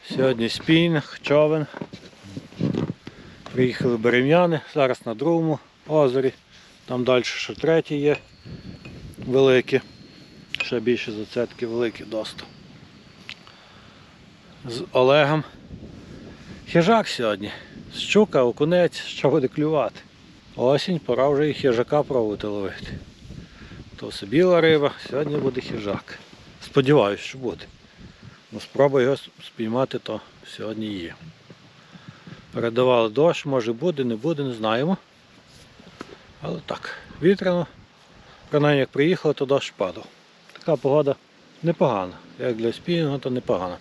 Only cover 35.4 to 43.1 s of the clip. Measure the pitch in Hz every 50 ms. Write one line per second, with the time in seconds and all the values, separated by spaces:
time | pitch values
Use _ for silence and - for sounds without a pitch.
35.4 | _ - - - - - - - - - - - - - - - - - - -
36.4 | - 165 175 165 - - - - - - - - - - - - 147 180 202 -
37.4 | 196 190 175 175 165 - - - - _ _ _ _ _ - - - - - -
38.4 | - - - 147 147 147 147 139 131 - - 139 143 165 185 - - 156 139 -
39.4 | 143 127 139 131 - - - - 104 92 87 110 104 - - - _ _ _ _
40.4 | _ - - - - - 156 127 - 139 139 151 143 139 135 _ _ _ _ _
41.4 | _ - _ - - 165 170 - 185 143 113 98 92 92 90 - - - - -
42.4 | 123 127 117 110 113 117 107 - - - 175 170 160 143